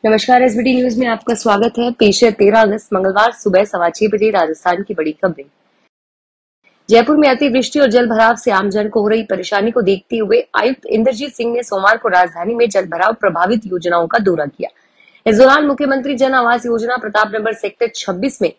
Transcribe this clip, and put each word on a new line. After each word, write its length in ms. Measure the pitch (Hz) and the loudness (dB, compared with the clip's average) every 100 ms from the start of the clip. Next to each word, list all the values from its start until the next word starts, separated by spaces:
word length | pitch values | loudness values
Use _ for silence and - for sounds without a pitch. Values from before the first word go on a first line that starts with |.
नमस्कार, 380 | 220 214 - 247 | 2 0 2 4
एसबीटी 300 | 254 220 240 | 4 0 0
News 220 | 254 254 226 | 0 0 -2
में 80 | 247 | -2
आपका 280 | 220 - | -4 -4
स्वागत 440 | 226 233 202 233 233 | -2 0 0 0 -2
है। 120 | 240 | -4
पेश 300 | 240 208 196 | 2 2 4
है 60 | 233 | 2
तेरह 280 | 208 202 226 | 4 4 4
अगस्त 320 | 220 208 - | 2 0 -4
मंगलवार 400 | 190 190 196 226 | -2 0 2 0
सुबह 320 | 233 208 185 | 0 0 0
सवा 240 | 214 185 170 | 0 -2 -2
छह 200 | - 214 | 0 -2
बजे 200 | 208 214 | 0 0
राजस्थान 520 | 202 160 160 180 175 | 0 -2 -2 -4 -4
की 120 | 202 | -6
बड़ी 160 | 165 156 | -6 -6
खबरें। 300 | 151 190 147 139 _ _ _ _ _ _ _ _ _ _ _ _ _ - | -4 -4 -4 -18 _ _ _ _ _ _ _ _ _ _ _ _ _ 2
जयपुर 280 | 226 233 302 | 4 4 2
में 120 | 294 | 2
अतिवृष्टि 520 | 247 285 254 - 294 | 2 0 0 -2 0
और 100 | 269 | 2
जल 160 | 240 240 | 2 2
भराव 280 | 226 226 233 | 2 2 2
से 140 | 247 | 0
आमजन 380 | 190 202 208 208 | 0 0 -2 -2
को 120 | 220 | -2
हो 80 | 208 | 0
रही 140 | 226 | -2
परेशानी 480 | 214 190 185 202 220 | -2 -6 -2 -2 0
को 120 | 233 | 0
देखते 340 | 190 190 _ 226 | 0 -2 _ -4
हुए 260 | 208 480 - - | 0 0 0 -2
आयुक्त 300 | 240 262 - | -2 -4 -4
इंद्रजीत 440 | 220 233 226 285 | 0 0 -2 -10
सिंह 200 | - 233 | -6 -4
ने 100 | 240 | -4
सोमवार 340 | 240 196 196 220 | -4 -2 0 0
को 120 | 226 | 2
राजधानी 460 | 180 180 165 180 | 2 0 -2 -6
में 140 | 233 233 | 0 0
जल 180 | 196 190 | 0 -4
भराव 260 | 170 190 | -2 -2
प्रभावित 520 | 226 202 170 185 226 208 | 0 -2 0 -2 -2 -4
योजनाओं 400 | 180 175 170 165 | -6 -2 -2 0
का 120 | 240 | -2
दौरा 260 | 190 165 143 | -2 -2 -6
किया। 240 | - - _ _ _ _ _ 226 | -8 -12 _ _ _ _ _ 0
इस 100 | 214 | 4
दौरान 280 | 262 294 294 | 6 6 2
मुख्यमंत्री 500 | 277 285 269 269 247 | -2 -2 -2 -4 -2
जन 180 | 262 | 0
आवास 300 | 269 233 240 240 | 2 0 0 -2
योजना 300 | 233 233 247 | -4 -4 -6
प्रताप 360 | 214 208 214 | -4 -2 -2
नगर 200 | 214 214 | -4 -6
सेक्टर 360 | 214 202 _ 233 | -6 -8 _ -6
छब्बीस 460 | - - 180 262 - | -4 -8 -4 -6 -2
में 100 | 170 | -6